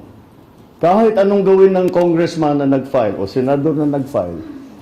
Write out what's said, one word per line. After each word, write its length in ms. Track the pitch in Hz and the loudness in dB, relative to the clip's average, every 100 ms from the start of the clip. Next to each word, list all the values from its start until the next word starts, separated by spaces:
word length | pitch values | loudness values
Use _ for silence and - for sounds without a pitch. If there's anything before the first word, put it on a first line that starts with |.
| - - - - - - - - | -16 -20 -20 -20 -20 -20 -20 -2
Kahit 400 | 165 202 226 208 | 0 2 2 2
anong 240 | 196 202 | 2 2
gawin 320 | 190 190 190 | 4 4 4
ng 160 | 185 185 | 4 0
congressman 720 | 175 175 165 165 165 147 143 | 0 2 0 -2 -2 -2 0
na 40 | 139 | 0
nag-file 480 | 135 131 131 107 90 | 0 0 -2 -2 -4
o 80 | 98 | -6
senador 480 | 135 127 143 151 | -4 -2 -2 -2
na 240 | 151 147 143 | -2 -2 -4
nag-file, 400 | 127 110 87 82 78 - - - | -4 -4 -6 -8 -14 -18 -20 -20